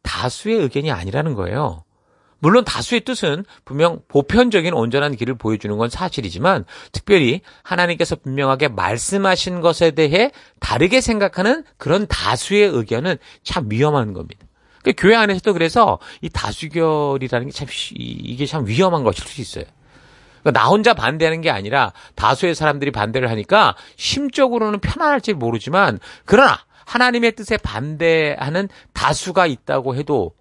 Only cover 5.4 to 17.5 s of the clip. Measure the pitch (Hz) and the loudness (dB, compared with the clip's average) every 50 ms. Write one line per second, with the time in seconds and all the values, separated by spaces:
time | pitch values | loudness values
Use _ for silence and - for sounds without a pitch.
5.4 | - 110 110 101 - 104 104 104 113 120 - - 185 180 - - 110 95 85 90 | -2 -2 -2 -2 -2 -6 -2 -2 -4 -4 -4 -6 -6 -6 -4 -6 -8 -8 -6 0
6.4 | - 185 196 139 92 _ - - - - - - - - 202 180 143 117 135 185 | 0 2 2 0 -2 _ -16 -20 -20 -14 -14 -12 2 4 4 4 4 2 0 -2
7.4 | _ - - _ _ - 185 175 175 175 170 - 170 - 165 - _ 135 131 139 | _ -16 -20 _ _ -4 0 0 2 0 0 -2 -2 -4 -4 -8 _ -6 -4 -2
8.4 | 139 135 135 131 151 139 110 95 90 90 110 120 - - 190 202 196 190 185 175 | 0 0 2 2 0 -2 0 -2 -2 -2 -2 -2 -4 -2 -2 0 2 2 0 0
9.4 | - 185 180 175 160 170 160 - 175 165 143 151 156 143 151 185 233 285 _ - | -2 -6 -6 0 2 2 2 4 2 2 4 2 2 2 4 2 2 0 _ -10
10.4 | - _ _ _ - - - - - 185 233 262 247 247 226 208 202 180 - - | -20 _ _ _ -6 -4 2 2 2 4 4 2 2 2 0 0 0 -2 0 0
11.4 | 185 220 269 330 - _ _ _ - - 165 202 208 - - - - 98 120 120 | 0 0 0 0 -4 _ _ _ -2 0 0 0 0 -2 -4 -4 -2 -2 -2 -2
12.4 | - - 190 208 208 196 156 120 110 - 117 117 147 185 170 - _ - - _ | -2 0 2 4 4 4 2 -2 -2 -2 -2 -2 -2 -2 -4 -4 _ -20 -20 _
13.4 | _ - - 185 131 104 107 113 143 151 147 139 117 107 95 92 82 78 - _ | _ -6 -6 -4 -4 -2 0 2 2 2 2 0 0 -2 -6 -10 -12 -14 -16 _
14.4 | - _ _ _ _ _ _ _ _ 269 - - - 190 226 233 214 208 196 180 | -20 _ _ _ _ _ _ _ _ -2 0 4 4 4 6 6 4 2 0 0
15.4 | - 220 196 170 165 165 - 240 220 156 98 - - - - - - 160 - - | 0 -2 0 2 0 2 4 4 4 4 2 -2 -6 -20 -16 -12 -12 -8 -6 -6
16.4 | - 104 - - 160 151 143 170 165 160 156 151 147 143 139 139 131 123 123 120 | -6 -6 -6 -8 -12 -6 -2 0 0 2 2 0 0 -2 -2 -4 -4 -2 -2 -4
17.4 | 123 143 | -4 -4